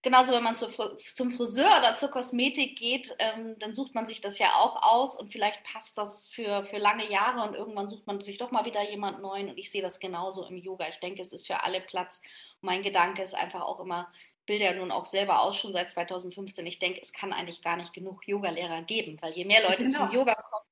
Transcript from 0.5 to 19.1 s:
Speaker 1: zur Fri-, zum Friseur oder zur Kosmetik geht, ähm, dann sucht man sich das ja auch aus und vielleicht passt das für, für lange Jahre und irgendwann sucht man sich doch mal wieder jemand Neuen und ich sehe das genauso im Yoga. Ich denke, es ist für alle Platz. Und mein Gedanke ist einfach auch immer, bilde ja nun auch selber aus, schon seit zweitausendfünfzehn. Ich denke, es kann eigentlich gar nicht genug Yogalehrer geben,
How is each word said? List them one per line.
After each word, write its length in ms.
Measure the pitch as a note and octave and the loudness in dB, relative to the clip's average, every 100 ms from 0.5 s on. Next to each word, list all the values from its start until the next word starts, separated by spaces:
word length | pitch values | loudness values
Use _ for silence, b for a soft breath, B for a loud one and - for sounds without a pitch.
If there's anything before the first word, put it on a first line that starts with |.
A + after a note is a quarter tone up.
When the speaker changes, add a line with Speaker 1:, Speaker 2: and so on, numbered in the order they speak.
| A#3 | 0
Speaker 1:
zur 140 | A#3+ | -4
Fri-, 280 | - G#3+ - - - | -4 -6 -6 -12 -2
zum 160 | B3 | -2
Friseur 480 | A#3+ A#3 G#3+ F4 E4+ | 0 -2 4 8 10
oder 160 | A#3+ - | 8 4
zur 160 | C#4 | -2
Kosmetik 640 | C4+ B3 B3 C4+ D4 C4+ - | -2 -2 0 0 2 -2 -2
geht, 380 | A#3 B3+ - - | -2 -2 -4 -2
ähm, 380 | A3 A3 A3+ A3 | -2 -2 -10 -8
dann 160 | G#3+ | -8
sucht 220 | A3 C4+ B3 | -6 -4 -4
man 100 | A3 | -6
sich 160 | A3 | -8
das 160 | G3+ G3+ | -8 2
ja 180 | F#3+ - | 4 6
auch 260 | G#3+ - | 4 6
aus 320 | G#3+ A#3 C4+ - | 6 6 4 -4
und 120 | G#3 | -12
vielleicht 320 | A3 G#3 G#3 | -2 -2 -2
passt 340 | - A3 - - | -12 -12 -10 -6
das 320 | G#3 - - | -6 -8 -14
für, 340 | - G#3+ G3+ | -8 -2 -2
für 140 | G3 G#3 | -2 2
lange 320 | G#3 A3 G#3+ | 2 2 0
Jahre 320 | G3 A3 A#3+ G#3 | 2 2 0 -4
und 80 | G3+ | -6
irgendwann 320 | G#3+ G#3 G3+ | -8 -6 -6
sucht 180 | A3+ - | -8 -8
man 160 | G3+ | -8
sich 160 | G3+ G3+ | -8 -8
doch 140 | B3 | -2
mal 140 | A#3+ A#3 | -2 0
wieder 220 | G#3+ G#3 | -2 -4
jemand 340 | G#3 G3+ E3+ | -4 -6 -6
Neuen 280 | G3 G3 G3 | -8 -6 -8
und 80 | - | -10
ich 140 | G3 | -8
sehe 100 | G#3 | -6
das 180 | F#3 F3+ | -6 -6
genauso 460 | F#3 F3 F#3+ F#3+ - | -8 -6 -6 -8 -12
im 120 | F3+ | -12
Yoga. 300 | F3+ F#3 D#3+ | -12 -8 -8
Ich 100 | E3 | -6
denke, 220 | F3+ F#3+ | -10 -8
es 100 | F#3 | -12
ist 140 | F3 - | -12 -6
für 160 | - | -2
alle 180 | - F#3 | -2 -4
Platz. 400 | F#3 F#3 F3+ - B B B B | -6 -8 -8 -12 B B B B
Und 60 | F#3+ | -4
mein 160 | F#3 | -2
Gedanke 400 | G3 F#3+ F3 F#3+ | 2 4 2 0
ist 100 | F#3+ - | -6 -4
einfach 260 | F#3 F3+ | -6 -4
auch 180 | - F3+ | -6 -6
immer, 320 | F3+ F3 F3+ B B _ - | -6 -6 -8 B B _ -4
bilde 200 | G#3 G3 | 2 2
ja 80 | |
nun 180 | F3+ F3+ | 2 -2
auch 140 | - - | -2 -2
selber 360 | G3 G3+ F3 | -2 4 4
aus, 160 | A3 G#3 | 4 2
schon 140 | G#3+ | -2
seit 160 | F3+ F3+ | -2 -2
zweitausendfünfzehn. 760 | - F3 F#3 F3+ F3+ G3 F#3+ E3+ | -4 -6 -6 -10 -12 -12 -10 -10
Ich 100 | F3+ | -4
denke, 220 | F3+ F#3 | -4 -4
es 120 | - | -12
kann 200 | - G3 | -8 -6
eigentlich 280 | F3+ F3 E3+ | -6 -8 -6
gar 140 | E3+ E3+ | -4 -4
nicht 160 | F3 | -6
genug 340 | - F#3 F#3+ - | -12 -12 -12 -4
Yogalehrer 560 | G3+ G3 E3 F3 E3 | -2 -2 -4 -6 -6
geben, 340 | E3+ A3 D#3+ | -4 -4 -4